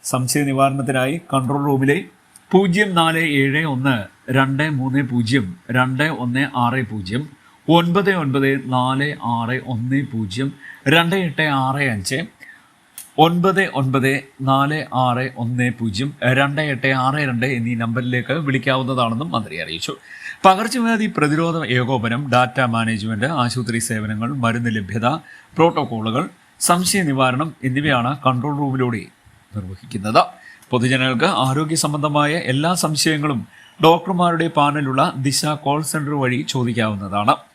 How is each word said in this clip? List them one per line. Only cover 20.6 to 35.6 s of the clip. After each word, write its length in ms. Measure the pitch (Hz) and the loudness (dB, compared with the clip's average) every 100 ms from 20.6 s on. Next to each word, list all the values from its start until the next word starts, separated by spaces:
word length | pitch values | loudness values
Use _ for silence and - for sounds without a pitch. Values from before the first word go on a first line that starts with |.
| 226 247 226 226 214 - | 0 0 0 0 0 0
പ്രതിരോധ 460 | 147 151 170 165 151 123 | 0 2 0 -2 0 0
ഏകോപനം, 460 | 123 131 113 117 143 | 2 0 0 -2 2
ഡാറ്റ 260 | 123 123 131 127 | 2 2 2 0
മാനേജ്മെന്റ്, 540 | 113 113 113 107 110 123 160 | 0 0 -2 -2 -2 -2 0
ആശുപത്രി 380 | 120 123 110 117 107 | -2 -2 -4 -4 -2
സേവനങ്ങൾ, 400 | 110 107 107 117 143 | -4 -4 -4 -4 -2
മരുന്ന് 280 | 120 113 117 110 | 0 0 -2 -2
ലഭ്യത, 300 | 95 107 117 160 - - - - | -4 -2 -2 -2 -8 -20 -14 2
പ്രോട്ടോക്കോളുകൾ, 680 | 247 165 127 117 107 117 185 - _ _ - | 2 4 -4 -4 -2 -2 -4 -8 _ _ 0
സംശയ 340 | 175 180 202 165 | 2 2 0 0
നിവാരണം 400 | 135 131 127 160 - 131 | 2 0 0 -4 -4 -4
എന്നിവയാണ് 420 | 127 151 131 117 143 131 | -2 0 0 0 0 0
കൺട്രോൾ 280 | 123 147 143 | 0 -2 -2
റൂമിലൂടെ 400 | 143 131 127 113 - _ _ _ _ | -2 0 0 -2 -8 _ _ _ _
നിർവഹിക്കുന്നത്. 680 | 104 92 95 - 110 104 123 - - - - - | -10 -10 -14 -12 -8 2 2 2 -4 -20 -20 -4
പൊതുജനങ്ങൾക്ക് 580 | 127 123 131 131 123 - 190 131 | 0 2 2 0 0 0 2 0
ആരോഗ്യ 280 | 135 156 160 151 | 0 -2 -2 -2
സംബന്ധമായ 460 | 147 147 147 147 165 - | -2 -2 0 0 0 -2
എല്ലാ 180 | 131 156 180 | -2 0 0
സംശയങ്ങളും 580 | 156 151 160 151 147 127 - - - _ | -2 0 0 0 0 -2 -6 -16 -20 _
ഡോക്ടർമാരുടെ 640 | 160 170 170 180 175 165 165 165 | 4 4 2 0 2 2 0 2
പാനലുള്ള 460 | 143 147 139 131 165 127 135 | 2 2 -2 0 0 0 -2
ദിശ 200 | 131 156 147 | 0 -2 -2